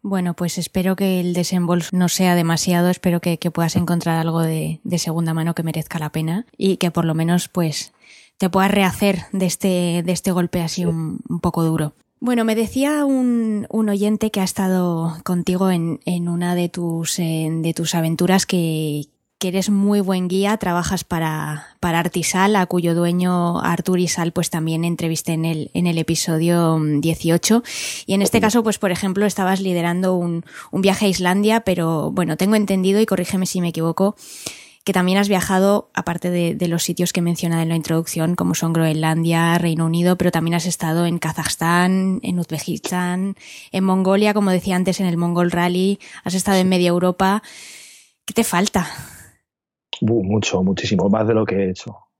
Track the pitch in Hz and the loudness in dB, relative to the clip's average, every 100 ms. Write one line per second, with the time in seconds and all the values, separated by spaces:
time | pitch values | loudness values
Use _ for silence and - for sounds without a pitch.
0 | 208 190 175 170 175 - 170 190 185 185 | -2 -2 -2 -2 -4 -4 -4 -2 0 0
1 | 190 185 180 175 170 185 175 180 165 180 | 0 0 0 -2 0 0 2 0 0 0
2 | 175 - 185 175 165 165 - 175 180 180 | 0 2 4 4 2 0 2 2 2 2
3 | 180 170 175 165 175 165 165 180 170 175 | 0 0 0 -2 -2 -2 0 0 0 0
4 | 170 165 165 165 160 160 156 160 - 175 | 0 0 0 0 0 -2 -4 -6 -4 -2
5 | 165 165 165 160 160 170 160 160 156 165 | -2 -2 -2 0 -2 -2 -4 -4 -6 -6
6 | 151 160 160 180 - - 190 185 180 170 | -6 -4 -2 -4 -6 -2 0 2 0 0
7 | 165 160 165 175 - - 165 147 - _ | 0 0 2 0 0 -2 -2 -4 -10 _
8 | - - - _ 190 185 196 202 190 - | -20 -20 -20 _ 0 2 2 4 2 2
9 | 202 185 - 196 185 - 196 180 175 175 | 0 0 -4 -2 -2 0 0 2 0 0
10 | 170 175 - 180 170 180 165 - 175 165 | -2 -2 0 0 0 -2 -2 -2 -2 -2
11 | 156 - - 170 175 170 160 160 151 _ | -4 -8 -8 -4 -2 0 0 0 -2 _
12 | _ _ 233 240 220 220 220 262 277 302 | _ _ -2 0 0 0 -2 0 0 2
13 | 285 269 247 240 220 208 - 220 214 196 | 0 2 2 0 0 -2 -2 -2 0 2
14 | 202 214 220 - 190 - 190 185 180 165 | 0 0 0 0 -2 0 0 2 0 0
15 | 165 160 - 180 175 180 190 175 165 - | -2 -4 -2 -2 0 0 2 2 -2 -4
16 | - 175 175 170 175 175 175 180 170 165 | -4 -2 -2 -2 0 0 -2 -4 -4 -4
17 | 160 - 170 160 160 165 160 165 165 170 | -4 -2 -2 -2 -2 -2 -2 -2 -2 0
18 | 160 165 180 190 - 180 165 156 156 147 | 0 0 4 2 2 0 0 -2 -2 -4
19 | 147 _ _ _ 190 185 190 202 202 208 | -8 _ _ _ -2 -2 0 2 4 2
20 | 190 185 180 185 202 214 185 175 170 185 | 2 0 0 0 0 0 0 -2 -2 -4
21 | - 170 160 156 151 151 - _ 180 165 | -4 -2 -2 -4 -6 -8 -12 _ -2 0
22 | 170 180 160 180 196 208 180 180 170 170 | 0 -2 -2 2 4 4 2 0 2 2
23 | 170 180 180 180 175 175 - 170 - 180 | 2 2 2 2 0 0 0 -2 0 0
24 | 175 - 170 180 170 165 160 160 170 165 | 0 0 -2 -2 -4 -2 -2 -2 -2 -2
25 | 165 160 - 160 160 156 - - 175 165 | -2 -4 -2 -2 -2 -4 -6 -2 0 0
26 | 160 165 - 160 170 175 165 160 151 147 | 0 -2 0 0 2 2 2 2 2 0
27 | 160 160 165 170 - 226 - - - - | 0 0 2 2 4 2 0 -10 -8 -10
28 | - 196 196 226 220 233 220 202 196 175 | -2 0 2 2 2 2 0 -2 -2 -2
29 | 196 185 208 185 185 190 190 175 170 175 | -2 0 0 0 0 0 0 0 0 0
30 | 185 180 175 170 - - - 190 196 196 | 0 0 0 -4 -8 -20 -8 0 2 2
31 | 208 180 180 190 208 226 214 175 165 160 | 0 2 2 2 2 2 0 0 0 0
32 | 156 185 170 156 190 220 202 190 185 202 | -2 -2 -2 0 2 2 2 0 2 2
33 | 220 185 175 190 185 185 175 165 165 165 | 2 0 -2 -2 -2 -2 -4 -2 -2 0
34 | 196 - - - - - - _ - 185 | 0 -2 -18 -14 -14 -14 -20 _ -2 0
35 | 180 190 202 190 - 190 196 202 - - | 2 2 2 0 2 2 4 2 -2 -6
36 | 175 170 180 175 170 - 175 170 - 170 | -4 -4 -2 0 -2 -2 -2 -2 -2 -2
37 | 175 180 170 170 170 165 165 165 156 165 | -2 0 -2 0 0 0 0 -2 0 -2
38 | 165 165 160 175 180 165 165 165 160 156 | -2 -2 -2 0 0 0 0 2 2 2
39 | 156 160 165 165 170 170 170 165 160 165 | 0 2 2 2 4 2 0 0 0 2
40 | 175 180 180 170 165 170 175 - 165 165 | 2 2 2 2 0 0 -2 -4 -2 0
41 | 170 170 156 160 156 - 165 175 180 190 | 0 -2 -4 -4 -6 -2 2 2 2 2
42 | 190 185 - 180 165 156 - - - 180 | 0 -2 -2 -4 -4 -6 -6 -6 -4 -4
43 | 180 180 196 196 - - - 190 190 190 | -2 -2 -4 -6 -16 -20 -6 -2 2 2
44 | 190 196 208 208 202 185 196 180 185 180 | 4 4 4 4 2 2 0 0 0 0
45 | 185 170 170 175 175 170 180 180 190 196 | 0 0 0 2 2 2 0 2 0 -2
46 | - - - 185 202 190 185 185 175 175 | -8 -10 -4 -2 2 2 4 4 4 4
47 | 180 180 190 208 - - - - - - | 2 2 2 2 -4 -20 -20 -20 -20 -20
48 | _ _ - - 226 175 202 - 170 - | _ _ -4 -2 0 0 0 0 -2 -8
49 | - - - _ _ _ _ _ _ - | -16 -20 -20 _ _ _ _ _ _ -4
50 | 113 117 95 107 - 92 92 92 - 98 | 0 2 2 0 0 0 0 0 0 0
51 | 98 110 110 113 107 95 95 92 - - | 2 2 2 2 2 0 -2 -4 -12 -16
52 | _ | _